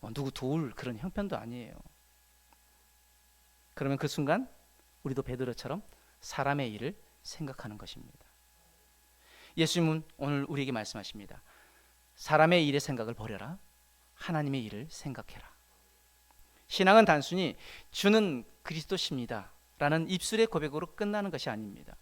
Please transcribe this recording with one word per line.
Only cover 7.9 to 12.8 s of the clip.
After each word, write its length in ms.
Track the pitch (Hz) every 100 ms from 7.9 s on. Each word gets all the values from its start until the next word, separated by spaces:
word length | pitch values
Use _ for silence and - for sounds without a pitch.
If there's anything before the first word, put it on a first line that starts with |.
| - - - - _ _ _ _ _ _ _ _ _ - - - -
예수님은 480 | 160 175 160 156 156 -
오늘 300 | 143 143 139
우리에게 240 | 143 135
말씀하십니다. 680 | 123 104 113 98 107 98 - - - - - _ _ _
"사람의 520 | _ - 151 160 180 151
일의 140 | 139